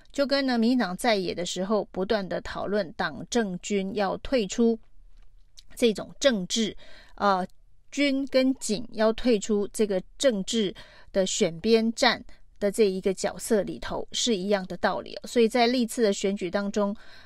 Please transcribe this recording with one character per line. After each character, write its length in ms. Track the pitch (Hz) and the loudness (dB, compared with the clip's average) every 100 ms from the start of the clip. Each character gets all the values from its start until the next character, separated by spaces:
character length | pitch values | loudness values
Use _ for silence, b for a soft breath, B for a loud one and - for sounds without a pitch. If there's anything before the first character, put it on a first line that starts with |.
| B | B
就 120 | - | -2
跟 220 | 277 277 269 | 0 2 2
呢， 100 | 240 | 2
民 140 | 220 | 4
进 80 | 254 | 2
党 180 | 190 180 | 0 0
在 200 | - 214 | 0 2
野 180 | 175 | 0
的 100 | - | -4
时 200 | 175 - | -6 -4
候 200 | 190 214 - | 0 0 -2
不 180 | - | -4
断 220 | 190 220 180 | 0 0 0
的 120 | 165 | -6
讨 260 | - 165 - | -6 -8 -4
论 240 | 208 170 | -2 -4
党 340 | - 175 131 170 | -4 -6 -6 -4
政 300 | 240 208 175 | -2 -2 -4
军 340 | - 202 190 202 | -2 -2 -2 -2
要 200 | 190 180 | -2 -2
退 280 | - 262 196 | -2 0 0
出 320 | - 233 226 - - - - - - - - - | 2 2 2 -6 -20 -20 -20 -20 -20 -20 -20 -18
这 180 | - 233 | 0 0
种 220 | 196 - - | 0 -6 0
政 260 | 277 226 180 | 2 2 -2
治， 300 | 226 208 - B B B - | -2 -2 -4 B B B -2
呃， 280 | 202 190 185 - - - - | 2 2 -2 -10 -20 -20 -12
军 340 | - 285 269 277 | 0 0 2 2
跟 260 | 262 262 | 2 2
警 340 | 262 - 208 226 | 0 -2 -4 -4
要 200 | 208 220 | 2 2
退 220 | 220 254 214 | 2 2 2
出 320 | - 208 202 | 2 0 0
这 120 | - | 0
个 160 | 208 190 - - | 0 0 -4 0
政 280 | 277 208 | 2 2
治 280 | 190 233 196 B B B B | 0 0 0 B B B B
的 140 | 196 185 | 0 0
选 320 | - 185 165 | 2 0 0
边 340 | 220 226 226 | 2 4 4
站 320 | 226 247 185 - b - - | 2 2 2 -4 b -18 -2
的 100 | 202 | -2
这 160 | 196 208 | 4 2
一 120 | 190 | 2
个 120 | 196 | -2
角 240 | 190 196 185 | -2 -4 -6
色 260 | - 220 | 0 0
里 180 | 170 - | 0 -6
头 260 | - 170 - | -8 -8 -6
是 240 | - - 208 | -4 0 0
一 120 | 190 | 0
样 160 | 202 185 | 0 -2
的 80 | 175 | -2
道 240 | 202 175 | -2 -2
理 120 | - - | -6 -12
哦。 100 | - | -2
所 160 | 247 | 4
以 60 | 226 | 4
在 180 | 247 233 | 6 4
历 180 | 254 | 4
次 200 | 226 - | 0 2
的 80 | 220 | 2
选 240 | 196 196 202 | 2 0 -2
举 120 | 180 | -2
当 220 | 202 202 | -4 -2
中， 240 | 208 202 208 B B | 0 -2 -4 B B